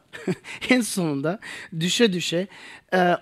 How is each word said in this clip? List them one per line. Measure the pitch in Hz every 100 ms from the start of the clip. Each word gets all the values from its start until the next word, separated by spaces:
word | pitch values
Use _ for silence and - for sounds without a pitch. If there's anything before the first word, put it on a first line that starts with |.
| _ - -
<laughs> | - - - -
en | 254
sonunda | 214 196 165 139 151 202 - - - 160
düşe | 175 - 233
düşe, | 180 - 165 196 - - - _
e, | 185 180 170